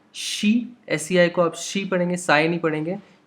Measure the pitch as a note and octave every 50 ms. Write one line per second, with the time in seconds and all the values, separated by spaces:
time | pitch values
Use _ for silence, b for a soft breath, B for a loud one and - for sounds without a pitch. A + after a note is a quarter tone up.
0 | _ _ _ - - - - - - G#3 A3 B3 A#3+ - - - _ - D#3 D3+
1 | D3+ - F#3 F3+ F3 E3+ E3+ F#3 E3+ E3 E3+ - - - - G3+ G3 F#3 F#3+ F3+
2 | F3 F3 F3+ F3 - - D3 D3+ D#3 D#3+ F3 E3+ E3+ D#3+ D3+ D#3 D3+ E3 F#3 G#3
3 | B B B B B